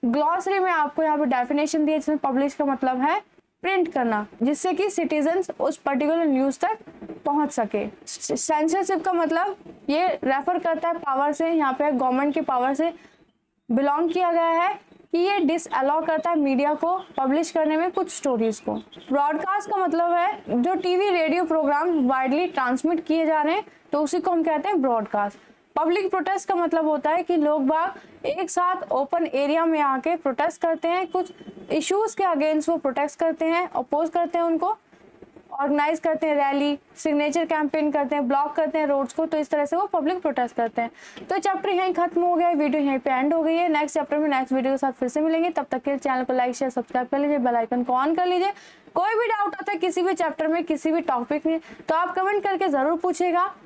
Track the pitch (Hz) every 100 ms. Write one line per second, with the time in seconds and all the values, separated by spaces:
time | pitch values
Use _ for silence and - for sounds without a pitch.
0 | 247 254 302 349 370 392 370 330 294 294
1 | 320 302 294 254 247 285 302 320 302 311
2 | - 302 - 254 277 - 285 262 262 254
3 | 285 381 - _ _ _ 349 381 330 330
4 | 240 214 208 - 240 294 370 370 403 370
5 | 320 302 294 349 359 - - - - 277
6 | 294 330 330 262 269 262 359 440 - -
7 | - - - 294 294 - 214 208 208 -
8 | - - - 254 - 302 320 359 370 -
9 | 370 349 320 330 392 392 - - - 294
10 | 359 302 262 269 285 359 339 320 339 339
11 | 294 269 285 294 330 330 285 262 294 262
12 | 254 254 285 294 311 254 254 277 330 339
13 | - _ _ _ _ _ _ 240 277 285
14 | 339 339 359 339 330 330 359 427 - -
15 | - 330 359 403 294 330 - - 269 302
16 | 320 311 330 339 277 262 285 302 330 370
17 | 370 - 269 285 330 330 311 311 359 359
18 | 370 - 285 240 226 208 - 214 - -
19 | - 269 285 311 370 403 415 415 359 330
20 | 339 349 359 415 - 240 247 294 370 359
21 | 403 349 320 330 339 320 285 285 330 330
22 | 247 262 262 285 359 359 254 254 320 330
23 | 330 320 320 311 302 359 415 - - 294
24 | 302 359 339 349 320 302 349 392 262 233
25 | 214 208 208 - - - _ - 320 349
26 | 381 381 349 381 - 370 339 330 311 302
27 | 302 330 330 349 294 302 262 311 359 392
28 | - - - 311 359 - 359 370 - 254
29 | 277 349 330 262 285 320 330 320 285 262
30 | 320 339 294 247 302 - 339 330 330 349
31 | 359 370 370 - - - - 320 311 392
32 | 440 - 392 320 302 311 302 330 277 254
33 | 294 - 330 320 320 330 359 - 262 294
34 | 330 349 339 339 339 330 359 440 _ -
35 | - - - - - - 277 294 294 320
36 | 339 311 320 294 277 277 294 285 _ -
37 | 320 294 294 302 330 311 302 311 302 294
38 | 277 294 247 277 285 294 302 311 302 277
39 | 269 - 320 311 294 302 294 330 403 349
40 | 285 370 330 254 240 - 233 233 233 -
41 | - - - 370 392 381 392 359 370 359
42 | 349 339 349 349 349 330 294 302 277 269
43 | 269 254 277 330 311 330 349 302 294 320
44 | 285 294 302 269 262 262 254 269 269 247
45 | 254 302 320 320 349 339 277 254 285 277
46 | 277 254 247 254 247 247 262 247 233 254
47 | 254 277 285 294 247 240 226 247 247 254
48 | 277 330 359 359 381 403 - - - -
49 | 381 440 466 427 403 392 381 403 359 349
50 | 359 349 330 - 311 330 339 302 320 330
51 | 330 254 240 294 320 320 - - - 320
52 | 359 359 381 415 403 381 381 277 277 339
53 | 359 349 359 349 381 -